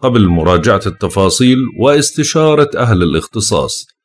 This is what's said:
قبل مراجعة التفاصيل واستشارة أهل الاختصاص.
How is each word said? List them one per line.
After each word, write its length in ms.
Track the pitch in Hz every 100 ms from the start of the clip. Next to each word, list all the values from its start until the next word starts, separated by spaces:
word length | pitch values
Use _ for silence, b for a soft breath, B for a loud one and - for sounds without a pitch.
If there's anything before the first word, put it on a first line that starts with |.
قبل 260 | 131 117 95
مراجعة 540 | 85 80 87 104 95 95
التفاصيل 720 | 82 92 98 95 - 127 127 127 -
واستشارة 880 | 127 151 143 - 147 165 156 151 143 -
أهل 260 | 120 92
الاختصاص. 840 | 87 78 - 113 101 87 64 - - _